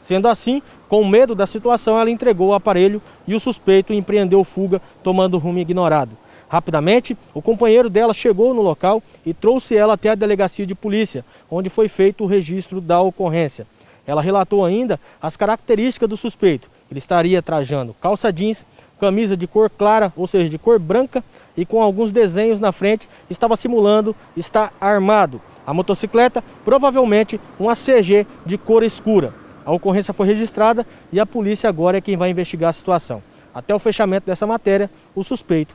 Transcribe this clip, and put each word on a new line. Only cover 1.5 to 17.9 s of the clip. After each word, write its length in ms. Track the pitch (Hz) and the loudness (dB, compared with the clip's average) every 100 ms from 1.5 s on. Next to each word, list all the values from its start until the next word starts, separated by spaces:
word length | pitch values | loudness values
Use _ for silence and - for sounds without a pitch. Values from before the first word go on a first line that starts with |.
| 220 240 240 - 220 | -2 0 0 2 2
ela 140 | 226 | 2
entregou 380 | 233 247 185 185 | 0 0 2 2
o 40 | |
aparelho 480 | 202 214 180 196 208 - - - | 2 0 2 2 0 -10 -16 -6
e 80 | |
o 60 | 214 | -4
suspeito 540 | 262 214 - 190 190 | -4 -4 2 2 2
empreendeu 500 | 208 185 208 190 196 | -4 0 0 2 2
fuga, 380 | 180 - 190 185 - _ | 2 -4 -2 -4 -6 _
tomando 360 | 185 185 185 180 | -2 0 0 0
rumo 220 | 160 180 | -2 -4
ignorado. 520 | 165 180 170 151 123 110 _ - _ | -2 -2 2 0 -2 -10 _ -20 _
Rapidamente, 680 | 165 185 160 156 240 - 226 - | -4 0 -2 2 2 0 -14 -12
o 80 | 151 | -6
companheiro 480 | 180 226 233 226 233 | -2 0 4 4 4
dela 240 | 190 233 | 2 0
chegou 400 | 208 247 185 240 | 0 0 2 2
no 80 | 240 | 2
local 400 | 196 151 185 220 _ _ 165 | 0 0 0 -2 _ _ -10
e 80 | |
trouxe 440 | 165 208 254 - 214 | -2 0 0 0 2
ela 160 | 214 | 2
até 160 | 208 214 | 2 0
a 60 | 214 | -2
delegacia 500 | 214 196 190 - 196 | 0 0 -2 -4 -8
de 100 | 190 | -8
polícia, 480 | 214 208 214 131 - _ _ | -4 -2 -2 -6 -16 _ _
onde 200 | 170 185 | -6 -4
foi 180 | - 220 | -2 -2
feito 340 | - 190 202 | 2 0 0
o 60 | 202 | -2
registro 540 | 196 156 185 - 190 | -2 -2 -8 -8 -10
da 180 | 170 175 | -2 0
ocorrência. 680 | 190 - 185 165 151 - 110 _ _ _ - | 0 -2 -4 -2 -4 -6 -20 _ _ _ -6
Ela 160 | 151 | -4
relatou 440 | 160 196 180 202 180 | 0 -2 0 0 0
ainda 340 | 202 247 160 - _ | -2 -2 -6 -8 _
as 160 | 156 - | -10 -4
características 720 | 208 226 - 214 247 - 196 | -2 -2 -2 0 0 -2 -4
do 80 | 208 | -4
suspeito. 520 | 233 - 190 139 - _ _ | -8 0 0 0 -8 _ _
Ele 60 | 139 | -16
estaria 440 | - 175 170 185 | -2 0 2 0
trajando 540 | 165 160 131 143 120 | -2 -4 -4 -6 -6